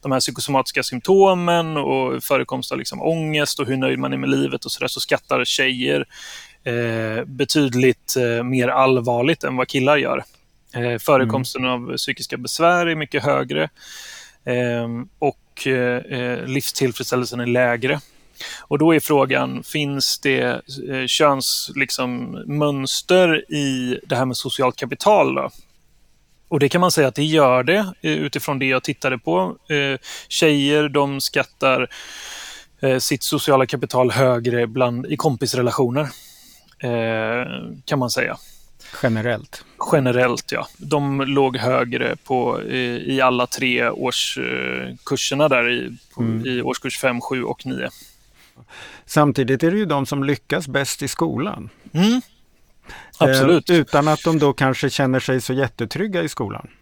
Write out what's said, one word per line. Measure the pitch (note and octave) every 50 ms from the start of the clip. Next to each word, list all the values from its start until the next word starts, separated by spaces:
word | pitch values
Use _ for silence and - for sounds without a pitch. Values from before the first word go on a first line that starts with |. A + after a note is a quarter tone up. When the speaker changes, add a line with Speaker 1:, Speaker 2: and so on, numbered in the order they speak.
Speaker 1:
de | _ C#3
här | C3+ C3
psykosomatiska | - - C3 A#2 A2+ - C#3+ C3+ B2 - - - B2+
symptomen | - - B2 - - F#3+ G3 G3 G3 F#3 F3+ F3 F3 E3+ E3+ E3 D#3+ D#3+ D3+
och | C#3 C#3 C3+ C3+ C3 B2+ C3 B2+ -
förekomst | - D3 C3 C3 - - C3 B2+ -
av | - C3+
liksom | C3+ - - B2+
ångest | - D3+ E3 E3 D#3+ D#3 D3+ D3+ D3 C#3+ - -
och | C#3+ A#2
hur | C3 C3
nöjd | C3 C3 C3 C3
man | C3+ C3+ C3+
är | C3+
med | C3+ C3+
livet | C3+ C3+ C#3 C#3 C3 B2+ -
och | A#2+
sådär, | - - - B2+
så | - -
skattar | - - D#3 C3 _ _ C3+ C3 B2
tjejer, | - - - C3+ C3 C3 B2 B2+ C3+ C#3+ C#3+ C3+ _ - - - - - - - - - _ _
eh, | C3+ A#2+ A#2+ A#2+ A#2 A2+ A2+ A2+ A2 A2 A2+ B2+
betydligt, | - C3+ C3 C#3+ C3 - D#3 D3 C3+ A#2+ B2 B2+ C3 A#2 _ _ - - C3
eh, | B2 A#2+ A#2 A#2 A#2+
mer | B2 C3 C3 B2 B2
allvarligt | C3 C3+ C3 C3 C3 B2+ A#2 B2 A#2+ A#2+ A#2+ C#3+ E3 - -
än | C#3+ C3
vad | B2+ B2+ -
killar | - C#3 B2+ C3+ D3+ D3
gör. | C3 C3 C3+ C3 B2+ _ _ _ _ _ _ _ _ _ -
Eh, | B2 A#2+ A#2+ A#2+ A2+
förekomsten | - - D3+ C3 C3 A2+ A2 C#3 B2+ B2 - C3 B2+
Speaker 2:
Mm. | B2+ B2+ B2 A#2+ B2+
Speaker 1:
av | C3 B2+
psykiska | - - C3+ - A#2+ - - B2
besvär | B2 B2 - - E3 E3+ F3 F3 F3
är | E3+ E3
mycket | D#3 D3+ - - D3 -
högre, | D3 C#3 C3+ C3+ B2+ C#3+ D3+ D#3 D#3 _ _ - - - - - - - - - - _ _ _
ehm, | - B2 B2 B2 B2 A#2+ A#2+ A#2 A#2 A#2 A#2 B2 - _ _
och, | - C#3+ - _ _ _ _ - - C3+
eh, | C3 B2+ B2 B2 B2 B2
eh, | - - C3+ C3 B2 B2 B2 B2 B2
livstillfredsställelsen | C3 C3 C#3 C3 - - - C#3 B2+ A#2 - B2+ - - B2+ B2 A#2 - B2
är | A#2+
lägre. | A#2+ A#2+ B2 B2+ B2 A#2+ A#2+ A#2 C3 D3 D3+ - - _ - _ _ _ - - - - -
Och | - _ D3 C#3+
då | D3+ D#3+ E3
är | D3+
frågan, | - - D#3 C#3+ C3+ C3 C3+ C3 C3 C3 C3 C3 -
finns | - - D#3 D3 C#3+ C#3 C#3 C3 - - -
det, | - C#3+ C3+ B2+ B2+ B2 A#2+ B2 - _ C3+ C#3 - C3
eh, | C#3 C3 C3 B2
köns-, | - - D#3 D3 C#3 C3+ B2+ - - - - - -
liksom, | C#3 C#3 C3 - - C3 B2 B2 A#2+ B2 - F3 - A#2
mönster | - C#3+ D3 D3+ D3 C#3+ C#3 C3+ C3 - - - - F3+ F#3 F#3 E3+ D#3+ D3+ - - D#3
i | D3 C#3+ C#3 C3 B2+ B2+ B2 B2 - - -
det | -
här | B2 C3
med | C3 B2 -
socialt | - C3+ - - C3+ B2+ A#2+
kapital | - - B2 C#3 - - G3+ G#3+ G3 D#3 C3+ C3
då? | C3+ C3+ C3 - - - _ _ _ _ _ _ _ _ _ _ _ _ _ _ _ _ _
Och | - D3+
det | C#3 C#3
kan | - F3
man | F3+ F3+
säga | D#3+ - D3 C3
att | A#2
det | - C#3+
gör | D#3 D#3 D#3+ D3 B2+ B2 B2+ B2
det, | B2+ E3+ G#3 G#3+ F#3+ F3+ _
eh, | - D#3+
utifrån | D3+ D3+ D3+ C#3+ - D3 - - D3 C3+
det | B2
jag | C3 C3 B2+ -
tittade | - C#3+ _ - C3 C3 B2
på. | _ - E3 F3+ F#3+ F3+ - - _ _
Eh, | D#3 D3 C#3+ C#3 C3+ C3 _ - - - - -
tjejer, | - - - D#3+ D3+ C#3+ C#3 C#3 D3 D3+ D3+ D3
de | C3+ D3 C#3+ C#3 C#3 C3+
skattar, | - - - C#3+ C3 - _ _ - C3+ C3 B2+ B2+ - - - - - - - - - - - - - - - - _ _ _
eh, | - C3+ C3 B2+
sitt | - - D#3 C3+ -
sociala | - - C#3+ - - C#3+ C3+ C3
kapital | A#2+ - C3 - - - B2 B2+ B2+
högre | G#2+ A#2+ C3+ B2+ B2+ A#2+ A#2 B2 A#2+ A#2+ A#2+ A2+
bland, | A2 C3 B2+ B2 A#2+ A#2+ C3
i | - D#3 C#3
kompisrelationer, | - E3 C3 A2+ - B2+ - B2 B2 B2 A2+ - C3+ A#2+ A#2+ C#3 D3+ C3+ - - - - - - - - - - _ _ _ _
eh, | - B2+ A#2 A#2 A#2 A2+ A2+ A2 A2 A2 A#2 B2 B2 B2 A#2+ B2+ A#2+ A#2 - C#3 -
kan | - - C#3
man | B2+ A#2+
säga. | - - B2+ - - - - - - - - - - - - - - - -
Speaker 2:
Generellt? | B2+ A2+ A2 A2 B2 A#2+ G#2 - - - - - _ - - - -
Speaker 1:
Generellt, | - D#3 C3+ B2+ A#2+ B2 B2+ B2 A#2+ - - -
ja. | - - - - - _
De | - C#3+ D3+ D3 C#3+ C#3 C#3 C#3
låg | C3+ C3 C#3 C#3 C#3 C3 B2 B2+
högre | G#2+ B2 B2+ B2+ B2+ A#2+ A#2+ B2+ B2 B2 - - _
på, | - C3+ B2+ B2 B2 B2 - G#2 A2
eh, | C3 C3 B2+ B2 A#2+
i | A#2+ - - C3+ C3+
alla | C3 C3 B2+ B2 B2 B2
tre | - - C3+ B2+ B2 B2 B2 A#2
års, | A#2 - C3 B2+ A#2+ - - - - C3
eh, | C3 B2 B2 B2+ B2+ B2+ B2+ B2+ B2+ B2+ B2 B2 _
kurserna | - C#3 C3 - - - C#3 D3 D#3
där | C#3 B2 A#2+ A#2+
i, | B2 A#2+ B2 B2+ A#2+ B2+ _ _ _
på, | -
Speaker 2:
Mm. | A#2+ A2+ A2+ A2+ A#2 C3
Speaker 1:
i | B2+ B2
årskurs | A#2+ B2+ B2+ - - C3+ - -
fem, | - C3 B2 A#2+
sju | A#2+ - C3+ B2+ B2
och | - B2 _ -
nio. | B2+ C3 C3 B2+ B2+ - - - - _ _ _ _ _ _ - _ _ - A#2+ _ - - - - - - _
Speaker 2:
Samtidigt | _ - D#3 D3 D3 B2+ - C3+ A2+ C3+ B2+ E3
är | E3
det | F3 G#3
ju | G#3+
de | F3 D3+ C#3+ C3+
som | - - C#3+ C3+
lyckas | C#3 D3 - _ _ - F3 E3+ C3+
bäst | C3 C#3 C#3 - - -
i | C#3+ C3+
skolan. | - - E3 E3 C#3+ A2 C#3+ G#3 - - - A#2 - _ _ - -
Speaker 1:
Mm. | D3+ F3+ G#3+ A#3
Speaker 2:
Eh, | B3+ A#3+ - _ _ _ _ _ _ _ _ _ _ _ - - - - - - -
Speaker 1:
Absolut. | E3 C#3 C3 C3 C3+ C3+ F3 D#3 C#3 -
Speaker 2:
utan | F3+ E3+ D3 - - D3 C#3+ D#3
att | D3+ D3 -
de | E3+ D#3+ D#3+
då | D3 C#3+ C3
kanske | - C#3+ C3+ B2+ - - C#3
känner | - - C#3+ C3 C3 C3
sig | - - C3+ C3
så | - - C3
jättetrygga | C3 C#3 C3 - - A#2+ G#2+ - D3 F#3+ A3 F#3+ F3 E3
i | D3+
skolan. | - - B2+ G2 G#2 G#2 - B2 _ _